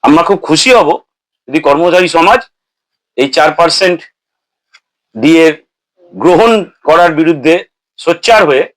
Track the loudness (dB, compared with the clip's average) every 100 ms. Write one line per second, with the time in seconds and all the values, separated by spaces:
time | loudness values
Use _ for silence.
0 | 2 0 0 -4 -2 -4 2 2 2 -2
1 | _ _ _ _ -8 -4 -2 0 2 0
2 | 0 0 2 0 -2 _ _ _ _ _
3 | _ -6 -4 0 -2 0 -2 0 -2 -4
4 | -10 _ _ _ _ _ _ _ _ _
5 | _ -4 0 4 2 0 _ _ _ _
6 | _ -4 0 2 2 0 -4 _ -2 2
7 | 2 0 -2 -2 -2 -2 -4 _ _ _
8 | -6 -6 0 0 2 0 -4